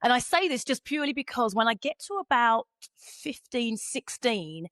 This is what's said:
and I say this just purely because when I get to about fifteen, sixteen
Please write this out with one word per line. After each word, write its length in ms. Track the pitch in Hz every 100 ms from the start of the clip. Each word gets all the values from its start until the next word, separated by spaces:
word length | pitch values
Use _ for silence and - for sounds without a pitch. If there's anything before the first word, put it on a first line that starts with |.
and 100 | 240
I 60 | 247
say 280 | - 339 370
this 160 | 254
just 200 | - 262
purely 300 | - 294 285
because 420 | 269 254 - 226 202
when 120 | 226
I 60 |
get 260 | 226 269 311 -
to 80 | 403
about 520 | - 247 240 226 - _ - _
fifteen, 800 | - - 294 262 _ 247 233 226
sixteen 880 | - 269 - - 247 220 156 160 170